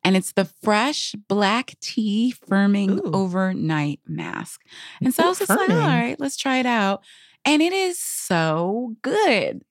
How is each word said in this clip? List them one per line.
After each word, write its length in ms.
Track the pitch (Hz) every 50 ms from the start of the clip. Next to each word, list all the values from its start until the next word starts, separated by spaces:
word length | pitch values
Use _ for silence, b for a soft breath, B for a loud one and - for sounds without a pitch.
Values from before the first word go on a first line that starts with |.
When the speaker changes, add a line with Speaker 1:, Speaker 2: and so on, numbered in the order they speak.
| _
Speaker 1:
And 120 | 185 190
it's 140 | 185 185 - -
the 120 | - 190
Fresh 720 | - _ _ - 220 208 208 226 277 302 - - - - 214 208
Black 480 | _ 196 202 208 190 214 233 262 - - _
Tea 520 | - - - - 220 214 202 214 233 254 240 - - -
Firming 520 | 196 196 202 202 202 202 202 190 196 196 403
Speaker 2:
Ooh. 60 | - 156
Speaker 1:
Overnight 880 | 196 196 185 175 185 190 185 185 - - 156 160 151 147 147 143 - _
Mask. 540 | - 160 - - - - - - - - - B B B B B B B B B
And 100 | 262 247
so 120 | - 330
I 20 |
Speaker 2:
Ooh, 20 | 349
Speaker 1:
was 80 | 370 -
just 100 | 403 -
like, 80 | 392 - 381 381
"All 0 |
Speaker 2:
firming. 160 | - - -
Speaker 1:
right, 360 | 330 262 240 233 240 - -
let's 160 | 285 277 -
try 220 | - - 269 254 262
it 80 | 254
out." 360 | 247 240 226 202 196 196 196 B B B B B B B B _
And 160 | 269 302 302
it 120 | 320 349 381
is 260 | 381 381 370 349 -
so 960 | - - - - - - 190 170 160 160 156 160 170 180 202 226 254 240 220 _ -
good. 600 | 254 330 415 427 359 240 202 151 - - - - _